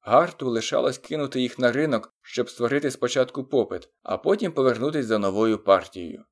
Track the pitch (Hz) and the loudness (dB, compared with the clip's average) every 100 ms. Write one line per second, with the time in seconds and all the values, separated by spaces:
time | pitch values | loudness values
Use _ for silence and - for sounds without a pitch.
0 | - 120 170 - 131 113 110 147 - - | 4 4 4 -2 -4 -2 -2 0 0 -2
1 | - 156 139 131 123 - 127 120 156 120 | -8 -6 -4 -2 -4 0 0 2 0 -2
2 | - _ - - 123 - 120 139 143 131 | -4 _ -12 -4 -4 -2 -2 0 -2 -4
3 | 120 131 127 - 131 135 107 90 - _ | -4 0 -2 -2 -2 0 0 -4 -12 _
4 | - 95 - 208 196 151 131 113 131 156 | -6 -4 0 0 0 2 2 2 -2 -2
5 | 120 110 101 98 113 107 101 95 85 95 | 0 0 0 2 2 2 4 4 4 -12
6 | 85 - _ | -12 -14 _